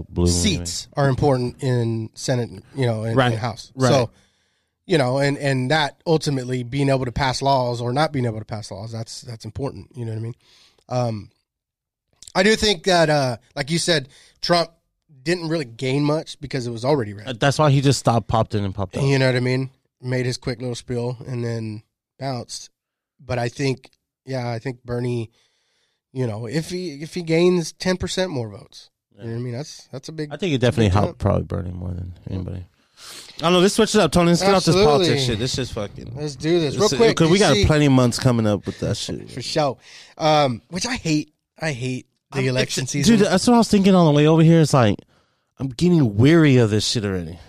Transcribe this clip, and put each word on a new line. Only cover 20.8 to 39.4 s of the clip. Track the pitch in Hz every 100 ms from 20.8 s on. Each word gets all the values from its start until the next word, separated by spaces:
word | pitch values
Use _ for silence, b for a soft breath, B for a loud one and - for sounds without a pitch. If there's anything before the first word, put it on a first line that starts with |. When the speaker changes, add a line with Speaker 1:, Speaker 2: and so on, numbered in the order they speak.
| - 120 120 120 -
Speaker 2:
and | 123
then | 120 117 110 107 _ _ _ _
bounced. | 135 127 - - - _ _ _ _ _
But | 123 123
I | 120
think, | - 139 123 - _ _ _ -
yeah, | 131 120
I | 117
think | 135 120
Bernie, | - 123 123 120 110 _ _ _ _ _ _ _ _
you | 131 123
know, | 107 117
if | 151 160
he, | 180 180 139
if | 156
he | 185
gains | 165 165 180 180 160
ten | - 185 185
percent | 185 - 185
more | 143 113
votes, | 101 - - - _ _
you | 104
know |
what | 113
I | 117
Speaker 1:
Yeah. |
Speaker 2:
mean? | 123
That's, | 120 156 - -
that's | 131 -
a |
big, | 156 151
Speaker 1:
I | 147
think | 175
it | 135
Speaker 2:
that's | 120 117
a |
Speaker 1:
definitely | 110
Speaker 2:
big |
Speaker 1:
helped | 98 101
Speaker 2:
jump. | -
Speaker 1:
probably | 101 92
Bernie | 85 92 90
more | 90 90
than | 90 90 87 -
Speaker 2:
Yeah. |
Speaker 1:
anybody. | 101 92 92 90 B B B B B B B
I |
don't | 160
know. | 180
Let's | 185
switch | - 214
it | 214
up, | 170
Tony. | 175 170
Let's | 170
get | 190
off | 196
this | 170
Speaker 2:
Absolutely. | 160 214 226 175
Speaker 1:
politics | -
shit. | 127 107
Let's | 127 -
just | 120
fucking | 113 104 - - 123
Speaker 2:
Let's | 151 135
do | 151 175
this | 151
real | 107
Speaker 1:
let's, | 127
Speaker 2:
quick. | 131 - -
Speaker 1:
'cause | 160
we | 190
Speaker 2:
You |
Speaker 1:
got | 214
Speaker 2:
see | 208 190
Speaker 1:
plenty | 156 147
of |
months | 131 123 -
coming | 127 120 110
up | 104 -
with | -
that | 80 -
shit. | - 73 53
Speaker 2:
For | -